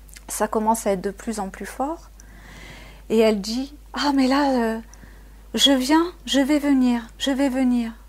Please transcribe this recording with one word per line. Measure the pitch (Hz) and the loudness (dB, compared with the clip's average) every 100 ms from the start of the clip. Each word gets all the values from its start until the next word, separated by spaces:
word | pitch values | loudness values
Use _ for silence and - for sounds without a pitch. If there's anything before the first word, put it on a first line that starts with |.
| - - - | -20 -20 -12
Ça | - 214 | -4 -2
commence | 226 214 226 214 | 0 0 0 0
à | |
être | 196 | -2
de | 196 | -4
plus | 190 - 214 | -8 -8 -6
en | 196 | -8
plus | - 196 | -10 -14
fort. | - 277 330 - - - - - - - - - - - | -6 -6 -6 -14 -20 -20 -20 -20 -20 -20 -20 -20 -20 -2
Et | 220 | 4
elle | 220 214 | 4 2
dit, « | 202 233 269 294 - | -2 -6 -6 -12 -12
Ah, | - 277 277 | -4 0 2
mais | 262 | 2
là, | 269 277 | 2 2
euh, | 254 226 226 226 - - - - - - 226 | 2 0 -4 -10 -20 -20 -20 -20 -20 -8 0
je | - | 2
viens, | 269 254 311 349 - 240 | 2 4 2 2 -6 -2
je | 269 | 0
vais | 269 302 | 2 2
venir, | 285 269 254 240 226 - | 2 2 4 0 -4 -6
je | 269 | -2
vais | 262 277 | 0 0
venir. » | 254 254 247 226 226 | 2 2 2 -2 -8